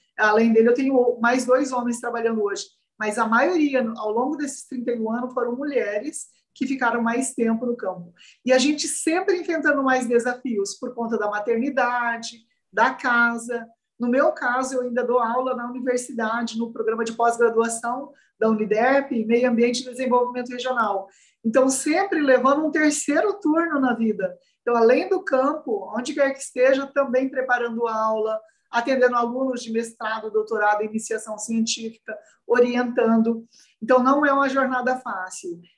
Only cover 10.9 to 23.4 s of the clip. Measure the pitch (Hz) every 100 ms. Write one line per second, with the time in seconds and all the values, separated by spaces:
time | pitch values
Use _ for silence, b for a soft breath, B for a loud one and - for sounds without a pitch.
10.9 | - 226 220 208 208 208 233 269 262 240
11.9 | 247 233 226 226 - _ _ _ 190 247
12.9 | 254 254 240 233 233 233 240 226 _ _
13.9 | - 240 262 302 302 254 247 262 262 247
14.9 | 240 233 247 226 247 262 247 240 247 254
15.9 | 247 - 233 220 233 233 220 226 - 220
16.9 | 226 226 226 233 233 233 220 226 226 233
17.9 | 262 285 b b - 220 214 202 208 247
18.9 | 277 277 233 214 233 247 233 240 247 254
19.9 | 247 247 247 247 247 247 247 254 254 214
20.9 | 202 - b b b 226 254 262 - 302
21.9 | 330 392 320 285 247 254 285 311 311 302
22.9 | 294 - 302 427 392